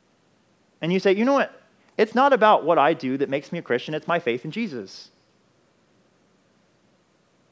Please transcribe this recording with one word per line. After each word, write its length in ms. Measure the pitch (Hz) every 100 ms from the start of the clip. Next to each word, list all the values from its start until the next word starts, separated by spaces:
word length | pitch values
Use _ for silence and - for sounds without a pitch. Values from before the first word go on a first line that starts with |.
| _ _ _ _ _ _ _ _
And 100 | 160
you 80 | 190
say, 120 | 202
"You 120 | 196
know 80 | 240
what? 260 | 277 202 - _ _ _ -
It's 180 | 220
not 200 | 233 277
about 300 | 247 214 190
what 120 | 147 160
I 160 | 143
do 240 | 156 131 135
that 140 | 135
makes 220 | 139 -
me 60 | 170
a 40 |
Christian. 320 | - 123 -
It's 120 | 156 -
my 120 | 170
faith 260 | 120 123
in 60 | 160
Jesus." 580 | 208 226 127 95 - - _ _ _ _ _ _ _ _ _ _ _ _ _ _ _ _ _ _ _ _ _ _ _ _